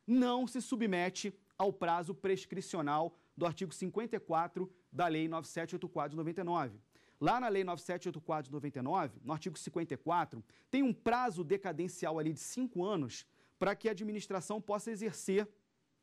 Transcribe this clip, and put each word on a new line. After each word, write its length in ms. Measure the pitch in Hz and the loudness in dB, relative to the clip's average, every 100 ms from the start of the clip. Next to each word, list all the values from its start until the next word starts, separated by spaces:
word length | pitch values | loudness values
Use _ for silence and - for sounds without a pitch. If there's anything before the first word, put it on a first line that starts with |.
| - | 4
não 400 | 247 247 247 247 | 6 6 4 0
se 160 | 254 | -2
submete 720 | - 233 220 180 180 185 202 - _ - | -2 2 4 4 2 0 -6 -6 _ 0
ao 140 | 196 | 2
prazo 420 | 190 170 170 170 | 2 2 2 0
prescricional 1040 | 196 196 190 - 180 190 180 147 151 165 - _ - | -2 0 0 -2 -6 -4 -2 2 2 0 -4 _ -2
do 100 | 170 | -2
artigo 280 | 151 190 | 0 -6
cinquenta 440 | - 185 202 226 214 | -4 -4 -2 -2 -4
e 20 | |
quatro 500 | - 165 170 180 185 - _ | 0 0 0 -2 -6 -8 _
da 160 | - 175 | 0 2
Lei 220 | 156 160 | 2 0
nove 180 | 165 139 | -2 -6
sete 260 | - 165 180 | -6 -4 -6
oito 120 | 175 | -6
quatro 240 | 160 147 | -2 -2
de 60 | 156 | -2
noventa 240 | 160 170 | -4 -4
e 20 | |
nove. 340 | 175 175 131 107 _ _ _ - | 0 0 -2 -6 _ _ _ 0
Lá 160 | 156 233 | 2 4
na 80 | 247 | 2
Lei 160 | 196 | 2
nove 180 | 185 175 | 0 -2
sete 280 | - 180 180 | -4 -4 -4
oito 100 | 170 | -6
quatro 300 | - 156 131 | -2 -2 -2
de 20 | |
noventa 280 | 147 143 131 | -6 -4 -2
e 20 | |
nove, 360 | 123 185 147 113 | 0 0 0 -4
no 80 | 117 | -6
artigo 260 | 156 185 160 | -4 -4 -8
cinquenta 360 | - 180 165 | -6 -4 -2
e 40 | 127 | -4
quatro, 460 | - 170 156 117 - - _ | 0 0 0 -4 -16 -20 _
tem 140 | 262 | 2
um 100 | 269 | 4
prazo 480 | 208 - 240 247 175 | 2 2 2 2 0
decadencial 760 | 156 196 196 156 175 - 170 160 | 0 0 0 -2 -4 -2 -2 0
ali 140 | 156 | 0
de 60 | 160 | -2
cinco 420 | - - 254 180 | -4 -4 -2 0
anos 420 | 185 196 127 - - _ _ - | 0 0 -2 -6 -14 _ _ -2
pra 160 | 185 202 | 0 2
que 100 | 220 | 0
a 40 | |
administração 680 | 196 214 214 - 190 - 208 | 0 -4 -4 -4 -4 -2 -4
possa 320 | 208 208 226 | -2 -4 -2
exercer, 560 | 214 214 147 - 190 208 - _ _ _ _ | -4 -4 -4 0 2 2 -4 _ _ _ _